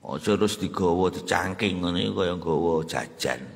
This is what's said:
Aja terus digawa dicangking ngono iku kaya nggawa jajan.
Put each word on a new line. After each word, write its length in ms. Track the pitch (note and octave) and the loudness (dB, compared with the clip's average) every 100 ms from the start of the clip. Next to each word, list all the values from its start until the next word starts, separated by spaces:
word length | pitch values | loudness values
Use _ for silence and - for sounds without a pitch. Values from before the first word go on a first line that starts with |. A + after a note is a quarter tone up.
| - | -6
Aja 320 | C#2 G#2+ G2+ | -4 2 4
terus 160 | G#2 - | 2 0
digawa 560 | F#2+ - F#2 F2 F#2 | -4 0 2 4 2
dicangking 720 | - - F2 F#2 F#2 G#2 F#2 | 0 0 0 0 0 -2 0
ngono 140 | F2 F2 | -2 0
iku 240 | G2 F#2+ | -2 0
kaya 100 | F2+ F2 | 0 -2
nggawa 320 | E2+ D#2 E2+ D#2+ D#2+ | 0 0 2 0 0
jajan. 540 | C2 - - - B1 C2 | -6 -6 -6 -4 -4 -8